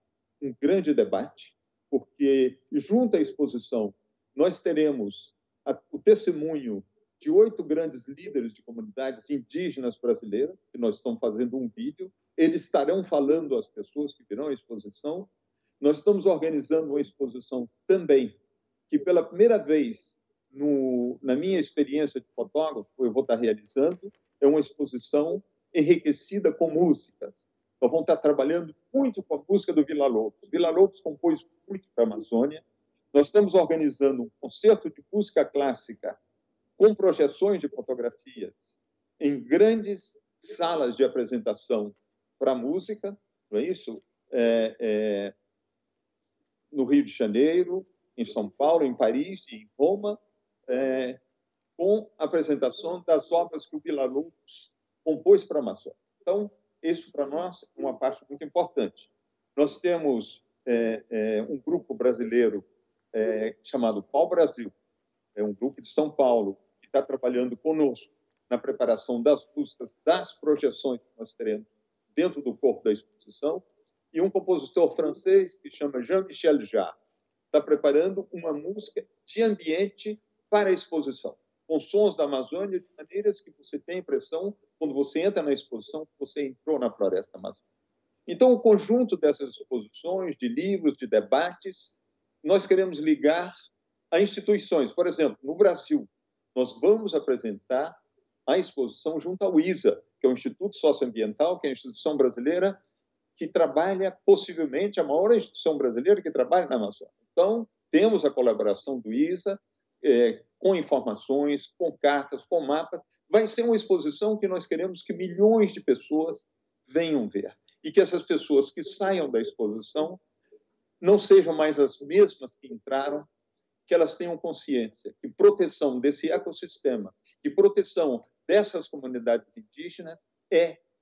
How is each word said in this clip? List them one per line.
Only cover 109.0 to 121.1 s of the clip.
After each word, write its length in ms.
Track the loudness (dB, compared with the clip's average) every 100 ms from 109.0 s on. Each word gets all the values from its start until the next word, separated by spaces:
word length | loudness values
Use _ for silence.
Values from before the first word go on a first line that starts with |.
do 120 | -4
isa, 460 | -2 0 -2 -4 -6 _ _ _ _
é, 400 | 4 6 4 2 _ -2
com 180 | 0 2
informações, 1000 | 0 -2 -2 -8 -2 -2 0 -4 -8 -6
com 140 | -6
cartas, 540 | 0 0 0 -4 -12
com 160 | -4 -2
mapas. 400 | 0 -2 -4 -10 _ _ 0
Vai 180 | 2 2
ser 160 | -2
uma 120 | 0
exposição 640 | 0 2 0 0 -4 -2 -2
que 100 | -4
nós 200 | -4 -4
queremos 360 | -6 -6 -8
que 100 | -10
milhões 600 | -8 -6 2 4 6 2
de 80 | 0
pessoas 640 | 0 0 0 -2 -2 -6 -16 _ _ _ _
venham 420 | -2 0 -2 -2
ver. 280 | -6 -8 -14 _ _
E 80 | 0
que 100 | 4
essas 220 | 4 2
pessoas 480 | -2 -4 2 2 2
que 120 | -2
saiam 460 | -8 -2 0 0 0
da 120 | -2
exposição 800 | -2 -4 -6 -6 -8 -4 -4 -6 _ _ _ _ _ _ _ 0
não 180 | 4